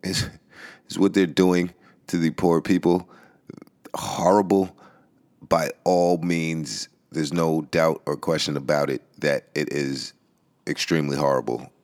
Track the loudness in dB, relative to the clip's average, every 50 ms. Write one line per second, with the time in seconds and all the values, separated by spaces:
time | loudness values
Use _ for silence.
0 | -4 -4 -4 -4 -4 -6 -8 -18 _ _ _ -20 -20 -20 -20 -20 _ _ -2 0
1 | 0 2 4 2 2 2 4 4 4 4 4 2 0 -2 -6 _ _ -20 _ _
2 | _ -4 -2 0 0 0 0 2 2 2 2 2 2 2 0 2 4 2 2 2
3 | 0 _ -20 -20 -20 _ _ _ _ _ -20 -20 -20 _ _ _ _ -14 -12 -10
4 | -8 -8 -6 0 2 4 4 4 4 4 4 2 2 0 -6 -18 -20 -20 _ _
5 | _ _ _ _ _ _ _ _ -4 0 0 0 0 -2 -6 _ _ 2 2 4
6 | 4 2 2 0 0 0 0 0 0 -2 -4 -4 -6 -8 -8 -10 -12 -14 _ _
7 | _ _ -6 -6 -4 -2 -2 0 0 0 0 -2 -4 -2 0 2 2 2 0 -2
8 | _ -8 -8 -6 -2 -2 -2 -2 -2 -4 -4 -4 -2 -2 0 0 0 -2 -4 -6
9 | _ _ _ -4 -2 -2 -2 -2 _ _ _ -6 -6 -4 -4 -4 -4 -4 -4 -6
10 | -10 -14 -16 _ _ _ _ _ _ _ _ _ _ -10 -6 -6 -4 -2 0 0
11 | 0 -2 -2 0 0 2 0 0 -2 -2 -6 -6 -8 -12 _ _